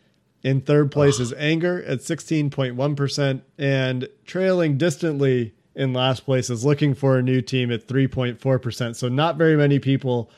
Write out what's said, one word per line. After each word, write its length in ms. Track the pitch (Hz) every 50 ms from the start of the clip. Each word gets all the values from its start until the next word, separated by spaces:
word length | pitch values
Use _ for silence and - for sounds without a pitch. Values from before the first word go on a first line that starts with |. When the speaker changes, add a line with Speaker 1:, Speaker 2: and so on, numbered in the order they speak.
| _ _ _ _ _ _ _ _
Speaker 1:
In 200 | - 127 135 139
third 280 | 139 - 147 147 151 143
place 260 | - 147 147 143 139
Speaker 2:
Ugh. 40 | 123
Speaker 1:
is 140 | 123 117 123
anger 480 | - 147 151 160 165 170 180 180 180 -
at 160 | - 139 120
sixteen 480 | - - 165 147 - - 165 156 147 143
point 260 | 139 - 135 127 123
one 220 | 123 135 147 147
percent, 480 | 143 143 131 - 147 143 135 131 135 - _ _ -
and 500 | 147 139 135 135 131 127 127 127 127 - - _ _
trailing 540 | - - 180 185 190 185 180 170 156 143 127
distantly 720 | 165 175 147 - 175 165 147 139 139 135 127 123 117 107 - _ _ _ -
in 180 | - 139 131
last 320 | 127 127 127 131 131 - -
place 240 | - 135 127 120 -
is 160 | 123 110 120
looking 300 | 147 147 147 151 143 131
for 240 | - 139 135 131 127
a 40 |
new 200 | 123 127 131 131
team 280 | 127 - 135 127 123 120
at 160 | 120 110 -
three 220 | - 123 135 135 127
point 320 | - 131 127 123 117 -
four 180 | - 135 131 127
percent. 380 | - 120 107 - 127 117 117
So 140 | - 131 123
not 260 | 123 139 156 170 170
very 220 | 151 165 160 156 151
many 200 | 147 143 143 139
people 520 | 135 135 135 135 - 131 123 120 110 - _